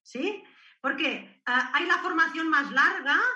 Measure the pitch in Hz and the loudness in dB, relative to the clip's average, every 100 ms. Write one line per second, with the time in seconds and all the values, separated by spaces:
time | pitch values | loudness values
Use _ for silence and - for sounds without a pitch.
0 | - 247 370 415 - _ - _ 269 285 | -14 -6 -6 -6 -14 _ -20 _ -4 -2
1 | 285 214 - _ - 247 254 285 349 381 | -2 -4 -10 _ -2 0 2 -2 0 0
2 | 359 320 320 320 320 294 277 262 311 381 | 0 0 0 0 0 2 2 2 2 0
3 | 269 320 508 | 0 2 2